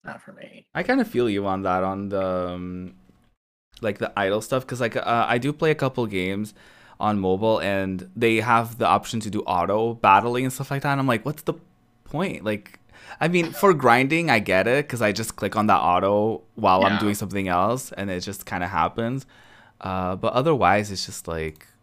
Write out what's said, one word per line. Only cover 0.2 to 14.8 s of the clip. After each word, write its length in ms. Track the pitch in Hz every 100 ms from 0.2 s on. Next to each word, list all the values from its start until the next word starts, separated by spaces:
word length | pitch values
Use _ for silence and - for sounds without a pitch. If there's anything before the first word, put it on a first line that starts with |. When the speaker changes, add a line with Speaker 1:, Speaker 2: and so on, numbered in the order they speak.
Speaker 1:
for 120 | -
me. 340 | - - - _ -
Speaker 2:
I 80 |
kinda 220 | 190 262 220
feel 240 | 127 120
you 180 | 98 98
on 160 | 95
that, 200 | 95 92
on 260 | 95 98 101
the, 140 | 98 95 92 90
um, 460 | 90 90 90 90 - _ _ _ _ _ _ _ -
like, 160 | 110 101
the 140 | 113 -
idle 240 | 95 104
stuff, 260 | - 131 127
'cause, 120 | 123
like, 140 | 117 120
uh, 300 | 90 117 113
I 100 | 120
do 140 | 135
play 180 | 147 160
a 40 | 151
couple 300 | 135 127 113
games 460 | 95 92 98 104 - - - - -
on 180 | 104 104
mobile, 400 | 95 95 110 107
and 480 | 90 98 95 92 - 113
they 220 | 117 110
have 400 | 110 117 117 113
the 80 | 104
option 320 | 101 - 113
to 80 | 104
do 120 | 101
auto 500 | - 90 87 107 113 117
battling 480 | 107 98 117 123 131
and 60 |
stuff 160 | - 139
like 100 | 139
that, 80 | 147
and 80 | 139
I'm 60 | 135
like, 180 | 113 135
"What's 180 | -
the 100 | - - _ _ _ _
point?" 400 | - 147 190 -
Like, 360 | 104 104 - - _ - - -
I 80 | 156
mean, 240 | 175 165
for 200 | - 196
Speaker 1:
<laughs> 120 | 156 123
Speaker 2:
grinding, 440 | 120 135 160 165
I 100 | 117
get 280 | 98 95 104
it, 220 | 135